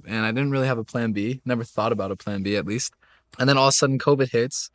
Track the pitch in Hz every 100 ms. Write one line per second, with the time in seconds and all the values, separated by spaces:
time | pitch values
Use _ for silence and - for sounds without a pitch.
0 | - 110 110 117 143 139 131 120 110 123
1 | 117 101 107 135 127 120 113 - 110 107
2 | 95 98 - 101 98 101 85 117 - -
3 | _ _ _ - 131 139 135 - 139 135
4 | - 143 131 117 127 - -